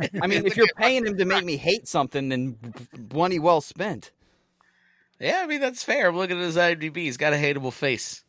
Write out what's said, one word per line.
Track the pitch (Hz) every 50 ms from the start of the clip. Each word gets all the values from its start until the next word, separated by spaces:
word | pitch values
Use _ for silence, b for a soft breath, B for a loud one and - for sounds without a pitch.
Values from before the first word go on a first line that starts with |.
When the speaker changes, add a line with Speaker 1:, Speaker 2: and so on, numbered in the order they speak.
| -
Speaker 1:
<laughs> | - 196 185
I | 165
mean, | 190 202 202 208
if | 190 -
Speaker 2:
<laughs> |
Speaker 1:
you're | 233 226 175 -
paying | - 220 247 262 254 233
him | 214 202
to | 185 185
make | 185 190 175 175
me | 175 151
hate | 139 120 165 196 226 -
something, | - - 160 139 - - 143 135 131
then | 131 123 127 135 117 110 117 120 107 - 120 - - 123 113 -
money | 131 151 175 185 185 160
well | 147 175 170 151
spent. | - - - 160 190 214 151 104 - - _ _ _ _ _ _ _ _ _ _ _ _ _ _ _ _ _ _ _ _ _ -
Speaker 2:
Yeah, | - 147 320 381 370
I |
mean, | 302 302 285
that's | 277 254 247 - -
fair. | - 233 285 220 180
I'm | 170
looking | 180 190 180 180
at | 175 180
his | 170 160
I | 175 175 170
M | 170 160
D | 151 160
B. | 147 175 170
He's | 143 123
got | 127 151 151 147
a |
hateable | 147 147 143 143 143 131 127 -
face. | - 147 139 123 107 - - - - _